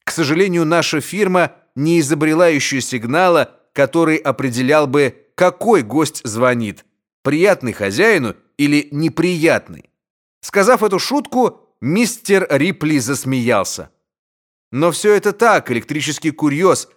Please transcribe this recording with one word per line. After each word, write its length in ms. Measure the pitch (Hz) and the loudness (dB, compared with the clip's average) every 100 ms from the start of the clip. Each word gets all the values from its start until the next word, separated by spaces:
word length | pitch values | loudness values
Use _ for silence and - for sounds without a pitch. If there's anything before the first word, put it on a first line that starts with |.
К 80 | - | -10
сожалению, 520 | - 139 160 196 170 | -4 -2 0 2 0
наша 360 | 156 170 147 156 | 0 0 0 -4
фирма 560 | - 190 190 180 156 - _ | -4 -2 0 2 0 -4 _
не 240 | 131 156 170 | -4 0 2
изобрела 500 | 139 156 156 156 175 | 2 0 0 2 2
ещё 320 | 147 - 135 | 2 -2 -4
сигнала, 800 | - 123 117 156 185 165 123 _ _ | -4 -6 -2 0 2 2 0 _ _
который 420 | - 135 165 160 156 | -2 0 2 0 0
определял 680 | 143 131 131 117 131 151 139 | -2 -4 -4 -2 2 2 2
бы, 400 | 143 131 - _ | 2 0 -2 _
какой 480 | - 180 175 208 196 | 0 0 0 0 0
гость 400 | 104 143 147 - | 0 -2 -2 -4
звонит: 640 | 117 110 127 120 107 90 _ _ _ _ | -8 -2 0 0 -4 -10 _ _ _ _
приятный 500 | - 151 196 180 123 | -4 0 2 2 -2
хозяину 640 | 98 98 113 220 190 117 - _ - | -4 -4 0 2 2 0 -8 _ -4
или 320 | 143 147 147 | 0 0 -2
неприятный. 960 | 147 160 - 180 170 156 117 - 78 - _ _ _ _ _ | -4 -4 0 -2 2 2 2 -2 -18 -20 _ _ _ _ _
Сказав 420 | - 202 196 240 | -4 0 2 4
эту 160 | 208 190 | 2 0
шутку, 680 | - 277 - 247 214 - _ _ | -2 -4 -2 -2 -2 -2 _ _
мистер 640 | 120 196 240 - - 196 - | -2 0 0 -4 0 0 2
Рипли 480 | 139 196 - 156 147 | 0 0 -2 -2 0
засмеялся. 920 | 113 139 127 131 120 107 90 - 80 _ _ _ _ _ _ _ _ | -2 -4 -4 -2 0 0 -2 -8 -14 _ _ _ _ _ _ _ _
Но 180 | 123 170 | -2 -2
всё 220 | - 208 | 0 2
это 180 | 208 208 | 2 0
так, 380 | 202 233 180 - | 0 2 2 0
электрический 600 | 117 - 151 143 143 160 | -4 -4 -6 -6 -6 -6
курьёз, 580 | 143 151 147 185 131 - | -2 -2 2 2 0 -4